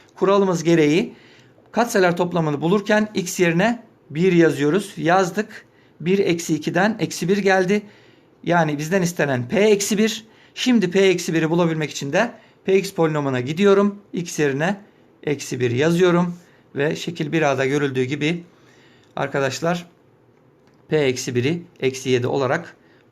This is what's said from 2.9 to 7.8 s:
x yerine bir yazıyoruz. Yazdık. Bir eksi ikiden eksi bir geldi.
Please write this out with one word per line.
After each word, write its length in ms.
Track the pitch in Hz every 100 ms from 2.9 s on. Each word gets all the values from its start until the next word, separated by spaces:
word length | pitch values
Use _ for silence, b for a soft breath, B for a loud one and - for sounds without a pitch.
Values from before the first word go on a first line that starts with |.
| 214 214
x 260 | 214 175 -
yerine 420 | 175 165 220 240 - _ _
bir 220 | 147 185
yazıyoruz. 600 | 175 160 135 147 175 - -
Yazdık. 720 | 156 185 180 196 208 - - b b b
Bir 180 | 160 196
eksi 360 | 175 170 -
ikiden 420 | 151 160 170 208 208
eksi 300 | 160 - 175
bir 100 | 202
geldi. 440 | 190 190 185 208